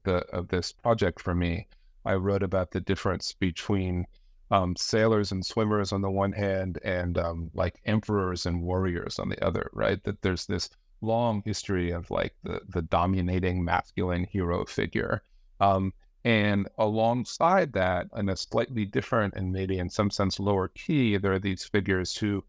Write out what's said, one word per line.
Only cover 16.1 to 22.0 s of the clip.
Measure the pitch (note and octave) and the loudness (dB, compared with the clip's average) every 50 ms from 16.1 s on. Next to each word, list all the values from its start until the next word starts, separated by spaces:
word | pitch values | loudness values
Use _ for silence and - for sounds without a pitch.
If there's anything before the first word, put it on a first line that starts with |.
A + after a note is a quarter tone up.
| _ _ - | _ _ 0
and | A#2+ A2+ G#2+ G#2 G#2 G2+ G2+ G2 - - | 2 2 4 4 2 2 0 -2 -2 -2
alongside | - A2 G#2+ G#2+ A2 A2 A#2 A#2+ B2 A2 - - - D#3 E3+ F#3 G3 F3 D3 A2 | 0 0 0 2 2 2 2 2 0 -4 -6 -2 2 4 4 4 4 2 2 0
that, | G2 F#2 F#2 F2+ F2+ - - - | 2 2 2 2 0 -2 -4 -4
in | - G2+ G2 | -2 -2 -2
a | F#2+ | -2
slightly | - - - - A#2 A#2 - C3 A2+ G#2 | -4 -4 -2 -2 -2 -2 0 -2 -4 -4
different | G2 - B2+ G2+ - - A#2 G#2 G2 - | 0 -2 -2 0 2 2 2 2 0 -2
and | - F#2+ F#2 | -2 -2 -2
maybe | F#2 F#2+ F#2+ F#2 F#2+ F#2 | -2 -2 0 0 0 -2
in | F2+ F2+ | -2 -2
some | - - G#2 G2+ | 0 0 2 2
sense | - - G2+ F#2+ - - | 2 2 0 0 0 0
lower | G2 G2+ G2+ F#2+ F#2 F#2+ | 0 2 2 2 0 -2
key, | - - - - D#3+ D3 B2+ A2+ G2+ | -6 -8 -2 0 2 4 4 4 4
there | G2 G2 G2 F#2+ | 2 2 2 2
are | F#2+ | 2
these | F#2+ G2 F#2+ - - | 0 0 -2 -2 -4
figures | - - G#2 F2+ G2 F#2+ F#2 | -2 0 0 2 2 2 2